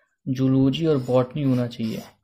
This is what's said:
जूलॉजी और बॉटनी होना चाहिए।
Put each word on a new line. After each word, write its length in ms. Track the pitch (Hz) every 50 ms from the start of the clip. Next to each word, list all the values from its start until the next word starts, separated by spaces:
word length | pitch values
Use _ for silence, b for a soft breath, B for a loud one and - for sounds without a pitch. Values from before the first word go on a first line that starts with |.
| b b b b -
जूलॉजी 600 | 139 127 131 131 131 131 135 135 135 135 151 165
और 160 | 160 151 135 123
बॉटनी 380 | 127 123 127 123 - - 151
होना 240 | 143 131 127 123 120
चाहिए। 360 | 117 - - 113 110 - - - - - _